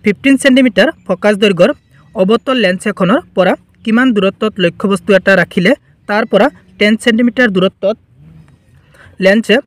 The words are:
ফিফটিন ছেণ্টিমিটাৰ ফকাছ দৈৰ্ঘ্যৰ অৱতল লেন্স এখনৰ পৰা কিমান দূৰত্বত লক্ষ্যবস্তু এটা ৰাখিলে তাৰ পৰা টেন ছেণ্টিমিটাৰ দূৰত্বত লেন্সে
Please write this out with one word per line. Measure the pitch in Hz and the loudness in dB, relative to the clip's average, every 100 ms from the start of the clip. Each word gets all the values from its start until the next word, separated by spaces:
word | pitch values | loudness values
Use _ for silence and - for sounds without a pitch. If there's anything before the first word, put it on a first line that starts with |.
ফিফটিন | 208 190 277 269 | -2 -2 0 0
ছেণ্টিমিটাৰ | 285 262 254 190 254 - - | 2 2 2 0 -2 -4 -10
ফকাছ | 180 208 202 | -2 -2 0
দৈৰ্ঘ্যৰ | 208 170 202 294 _ _ _ - | -2 2 0 0 _ _ _ -4
অৱতল | 190 226 - 262 | -2 0 -2 -2
লেন্স | 190 185 214 | -2 -2 -8
এখনৰ | - 185 262 - | -4 -2 -2 -2
পৰা | - 185 269 _ _ | -2 0 -2 _ _
কিমান | 226 226 262 | -2 0 0
দূৰত্বত | 208 190 - 220 - | 0 -2 -4 -8 -2
লক্ষ্যবস্তু | 170 165 196 196 - 190 | -4 -2 -4 -4 0 0
এটা | 196 190 | 2 0
ৰাখিলে | 165 - 180 285 _ _ - | 0 -2 0 -2 _ _ -6
তাৰ | 208 226 | -4 -2
পৰা | 202 262 - _ - | 0 0 -2 _ -4
টেন | 208 220 | -2 0
ছেণ্টিমিটাৰ | 247 226 240 247 247 | -2 0 -2 0 -2
দূৰত্বত | 185 180 _ 196 226 _ _ - - - _ _ _ _ _ - - | 0 -2 _ -6 -6 _ _ -20 -20 -20 _ _ _ _ _ -20 -2
লেন্সে | 190 214 214 226 | 2 2 2 -2